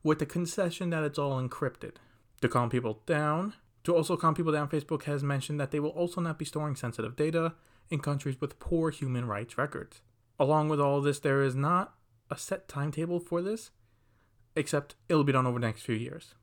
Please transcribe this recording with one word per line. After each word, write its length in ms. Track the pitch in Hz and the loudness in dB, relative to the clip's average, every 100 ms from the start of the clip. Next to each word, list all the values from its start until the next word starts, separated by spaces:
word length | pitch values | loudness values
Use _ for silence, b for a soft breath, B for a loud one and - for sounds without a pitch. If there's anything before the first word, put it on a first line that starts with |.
with 160 | 156 156 | 2 2
the 60 | |
concession 640 | 147 175 170 - 180 - 175 | 0 -2 -4 -2 -2 -2 -2
that 140 | 165 | 0
it's 140 | 147 147 | -2 -2
all 200 | 143 131 | -2 0
encrypted. 580 | 127 - 135 - - - b b _ _ | -4 -4 -6 -6 -16 -16 b b _ _
To 80 | 127 | 0
calm 220 | 123 120 | 2 2
people 320 | 123 117 107 | 0 -2 -6
down, 480 | - 151 151 160 202 - _ _ | -2 0 2 0 -4 -8 _ _
to 120 | - | 0
also 220 | 170 156 170 | 2 2 2
calm 180 | 165 | 2
people 160 | 151 160 | 2 0
down, 200 | 151 143 | 0 0
Facebook 320 | 156 143 151 | -2 -2 -6
has 200 | - 147 | -2 -2
mentioned 380 | 143 139 - 147 | 0 -2 -2 -4
that 120 | 139 | -2
they 60 | 151 | 0
will 120 | 151 | -2
also 320 | - 175 180 | 0 -2 0
not 160 | 170 156 | -4 -4
be 80 | 135 | -6
storing 280 | 151 151 | -4 -4
sensitive 420 | 135 120 117 113 120 | -2 -4 -4 -6 0
data 380 | 156 165 165 - b b b | 0 2 0 -4 b b b
in 100 | 151 | -4
countries 400 | 143 143 143 131 | -2 -2 -4 -4
with 180 | 143 - | -6 -6
poor 280 | - 170 160 | -2 2 0
human 380 | - 135 123 120 | -2 -2 -2 -2
rights 320 | 101 113 - | -4 -4 -2
records. 420 | 143 - - - _ _ _ - | -2 -4 -12 -18 _ _ _ 0
Along 320 | 139 156 151 | 4 6 4
with 100 | 151 | 4
all 220 | 143 143 | 4 4
this, 180 | 143 143 | 2 2
there 220 | 147 139 | 2 4
is 120 | 139 | 2
not 440 | 127 143 180 208 _ _ _ _ | 2 2 2 0 _ _ _ _
a 80 | - | -10
set 280 | - 190 - | -6 -6 -6
timetable 540 | 143 147 147 165 175 | -4 -4 -2 -2 -2
for 220 | 175 170 | -2 -2
this, 280 | 185 220 - _ _ _ _ _ _ _ _ - | -2 -6 -8 _ _ _ _ _ _ _ _ -2
except 380 | 143 147 139 - - | 0 0 -2 -20 2
it'll 160 | 160 | 4
be 100 | 143 | 6
done 140 | 131 127 | 4 2
over 120 | 120 | 2
the 80 | 117 | -2
next 160 | 110 | -2
few 120 | - | -4
years. 400 | 110 120 165 - - | -4 -4 -10 -16 -20